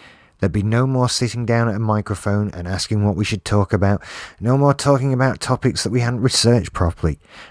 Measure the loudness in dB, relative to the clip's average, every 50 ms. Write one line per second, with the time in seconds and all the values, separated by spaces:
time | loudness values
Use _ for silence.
0 | -20 -20 -20 -20 _ _ _ _ -4 -2 0 0 0 0 0 0 0 0 2 2
1 | 0 0 0 -2 -2 -2 -2 -4 -2 0 0 2 2 0 0 -2 0 0 0 -2
2 | -2 -4 -6 -4 -2 -2 0 0 -2 -2 -4 -8 -6 -6 -4 -6 -4 -2 0 0
3 | 2 2 2 0 -2 -2 -2 -4 -4 0 0 0 2 2 2 2 2 2 0 0
4 | -4 -10 -16 -16 -16 -18 -14 -6 -2 0 2 4 4 4 2 2 2 2 2 2
5 | 2 0 0 2 0 0 0 -2 -2 -4 -2 0 0 -2 -2 0 -4 -2 0 0
6 | 0 0 -2 0 0 0 0 2 4 4 4 4 2 -2 -2 0 0 0 0 0
7 | -2 -2 -2 -4 _ _ -20 -20 -20 -20